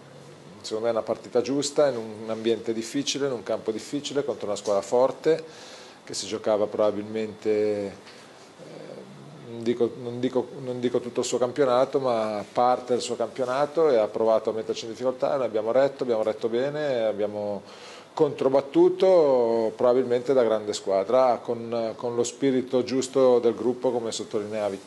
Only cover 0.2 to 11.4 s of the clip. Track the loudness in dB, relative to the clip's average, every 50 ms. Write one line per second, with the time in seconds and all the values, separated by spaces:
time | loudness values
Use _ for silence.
0.2 | -20 -20 -20 -20 -20 -20 -20 -16 -10 -8 -6 -2 -2 0 -2 -2 -2 -2 -4 -6
1.2 | -6 0 0 0 2 2 0 -2 -2 0 2 2 2 2 2 -2 -6 -8 -10 -10
2.2 | -8 -6 -6 -2 0 0 0 0 -2 -4 -4 -4 -6 -4 -4 -4 -4 -4 -4 -2
3.2 | -2 -4 -4 -6 -4 -4 -4 -2 -2 -4 -6 -6 -6 -6 -8 -6 -6 -4 -4 -2
4.2 | -2 -2 -4 -6 -4 -6 -6 -4 -2 0 0 0 0 2 2 4 4 2 0 0
5.2 | 0 2 2 2 -2 -10 -16 -18 -18 -18 -18 -20 -20 -20 -20 -20 -16 -10 -10 -8
6.2 | -6 -6 -6 -4 0 0 2 2 2 0 2 2 2 2 2 -2 -6 -6 -6 -6
7.2 | -6 -6 -8 -4 -2 0 2 2 2 0 0 -2 -4 -6 -8 -12 -18 -20 -20 -20
8.2 | -20 -20 -20 -20 -20 -20 -20 -20 -20 -18 -16 -16 -16 -16 -16 -16 -16 -18 -18 -20
9.2 | -20 -20 -20 -18 -16 -14 -12 -2 0 0 2 2 2 0 0 -4 -8 -8 -6 -2
10.2 | -4 0 0 -2 -2 -2 -8 -10 -8 -8 -6 -2 -2 0 0 0 -2 -2 -4 -4
11.2 | -2 -2 0 0